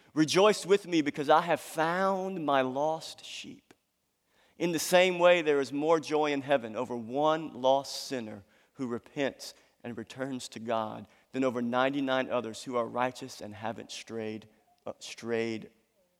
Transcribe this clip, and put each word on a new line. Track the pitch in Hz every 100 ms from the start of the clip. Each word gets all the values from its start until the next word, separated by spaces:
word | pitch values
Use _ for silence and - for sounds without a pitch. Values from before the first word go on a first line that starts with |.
| _
'Rejoice | 151 156 160 208 196
with | 165 202 175
me | 170
because | 143 156 143
I | 156
have | 175 151
found | - 160 160 180 190 190 190 190 143
my | 139
lost | 131 131 156 160 - - -
sheep.' | - - - _ _ _ _ _ _ _ _ _ -
In | 175
the | 156
same | - 180 185 175
way, | 175 175
there | 151 143
is | 127
more | 143 156 165
joy | 131 151 151
in | 143
heaven | 131 143 113 107
over | 120 120
one | 110 135 156 160 156 120
lost | 131 135 135 - -
sinner | 131 110 104 - _ _
who | - 127
repents | 117 - 151 131 - - - _ _
and | 120 117
returns | 110 131 135 127 -
to | 110
God | 113 113 110 113 104 _ _
than | 131
over | 131 120
ninety-nine | 120 123 131 143 131 131 127
others | 123 113 110
who | 135 123
are | 113
righteous | 120 127 127 131 -
and | 104 104
haven't | 110 110 -
strayed, | - - 113 107 107 - _ _ _ -
uh, | -
strayed | - - 113 113 113 110 - _ _ _ _